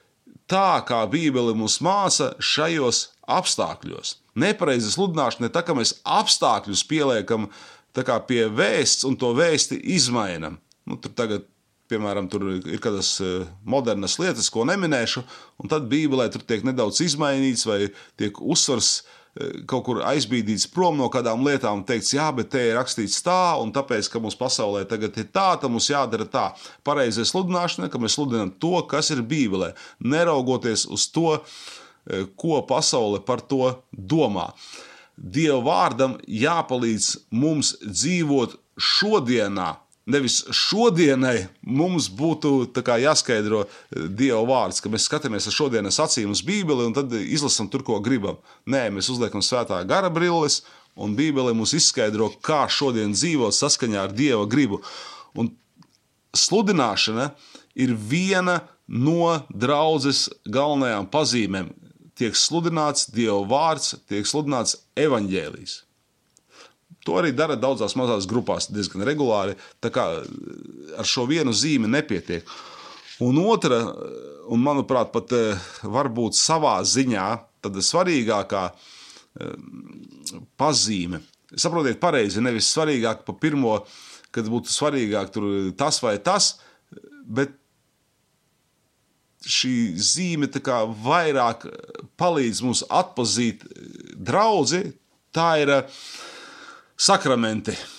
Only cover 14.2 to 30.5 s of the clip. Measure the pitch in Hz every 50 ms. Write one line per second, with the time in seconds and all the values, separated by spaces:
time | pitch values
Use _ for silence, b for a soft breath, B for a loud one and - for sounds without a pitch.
14.2 | 170 185 160 117 101 - - 113 113 143 185 202 190 160 151 123 117 113 - 131
15.2 | 123 B B B B B B B - - 160 151 139 113 131 151 156 147 131 131
16.2 | 120 110 - 117 - - 117 107 104 135 131 123 113 104 - - 175 175 160 147
17.2 | 156 143 139 135 135 135 123 113 - 113 104 98 101 98 B B B B B -
18.2 | 110 104 101 - - 110 170 - - - - 127 - - - - - B B B
19.2 | B B B - - - - - - - 131 127 - 123 120 95 69 - 135 156
20.2 | 127 107 127 120 107 101 110 95 - - - 175 185 175 160 143 131 117 120 131
21.2 | 117 117 113 117 131 143 143 131 - 110 104 101 95 98 123 113 101 - - 139
22.2 | 151 156 143 123 107 - - 131 123 117 113 120 127 - - - 110 95 - -
23.2 | - 175 180 185 185 175 160 135 117 110 101 139 139 135 123 107 104 - - 117
24.2 | 113 107 101 - 127 127 - - 113 104 101 101 98 98 113 104 107 104 101 113
25.2 | 110 - - 190 196 190 175 - 143 131 120 113 - - 147 143 135 117 107 107
26.2 | 107 101 - 131 110 92 - B B B B B B 143 147 147 131 117 104 110
27.2 | 113 - - 185 190 175 180 175 175 170 - - 180 - - 127 117 107 - -
28.2 | 151 139 117 113 104 92 95 - - 165 180 175 156 - - 147 156 - 156 127
29.2 | 117 113 151 156 135 107 95 92 90 82 - B B B B B - 117 143 160
30.2 | 170 170 156 139 127 123